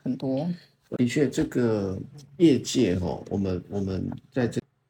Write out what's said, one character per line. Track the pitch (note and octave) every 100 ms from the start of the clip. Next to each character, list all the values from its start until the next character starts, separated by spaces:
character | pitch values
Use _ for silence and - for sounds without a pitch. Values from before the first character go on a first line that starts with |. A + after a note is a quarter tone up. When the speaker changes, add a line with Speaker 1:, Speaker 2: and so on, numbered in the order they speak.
Speaker 1:
很 | C#3 B2
多。 | C3+ C3 E3+ F3 - _ _ -
Speaker 2:
的 | A#2+
确， | D3+ C3+
这 | - D#3
个 | C3 A#2+ G#2+ G2 F#2+ - - - -
业 | E3 B2
界 | - C3+ G#2+ F2+
哈， | E2+ - -
我 | G2
们， | G2 F2+ -
我 | G2+
们 | F#2+ F#2 F#2 - -
在 | C3 A#2
这 | - - _